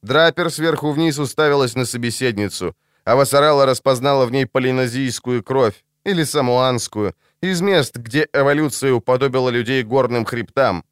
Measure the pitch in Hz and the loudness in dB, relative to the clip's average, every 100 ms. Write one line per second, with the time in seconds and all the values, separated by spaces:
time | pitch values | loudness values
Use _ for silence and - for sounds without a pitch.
0 | 104 139 165 160 170 147 165 156 147 147 | 0 2 2 2 -4 -2 -2 -2 -2 0
1 | 165 143 139 - 151 143 131 113 123 123 | 0 0 -4 0 2 2 0 -2 -4 -4
2 | 120 113 127 104 101 - 90 - _ _ | -6 -2 -2 -2 -4 -4 -8 -8 _ _
3 | - 123 139 139 151 143 135 127 - 127 | 0 2 4 4 4 4 4 2 0 0
4 | 135 139 123 131 131 135 127 127 127 123 | 2 2 2 0 0 0 0 0 -2 -2
5 | 135 113 - 123 - 131 117 - _ _ | -4 -6 -4 -4 -2 0 0 -2 _ _
6 | - 185 156 151 123 123 131 123 - 107 | -4 -2 0 0 2 2 2 -2 -4 -4
7 | 101 - _ _ 180 180 190 185 131 - | -4 -6 _ _ -4 -2 2 2 0 -6
8 | 117 131 151 139 139 143 156 - 139 123 | -6 -2 -2 0 2 2 -2 -2 0 0
9 | - 127 135 127 127 120 117 131 110 131 | 0 0 0 0 0 -2 -2 -2 0 0
10 | 123 120 110 120 101 - 127 90 - | 0 -2 -4 -6 -6 0 0 0 -6